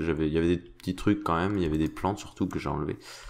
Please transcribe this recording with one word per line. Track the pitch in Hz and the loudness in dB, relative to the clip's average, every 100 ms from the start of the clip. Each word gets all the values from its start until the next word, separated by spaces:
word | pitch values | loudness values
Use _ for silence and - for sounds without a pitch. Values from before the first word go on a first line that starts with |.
j'avais, | 80 76 78 | 0 0 2
il | |
y | 80 | 4
avait | 85 | 4
des | 87 | 2
petits | - - - | -2 -10 -6
trucs | 92 107 101 | 0 2 2
quand | - | 2
même, | 82 95 101 | 0 2 0
il | |
y | 82 | 2
avait | 78 | 2
des | 78 | 0
plantes | - 92 101 | 0 -2 -2
surtout | - - 92 | -6 -4 -2
que | 85 | -2
j'ai | 73 | -2
enlevées. | 73 73 - - - | -2 -2 -6 -10 -16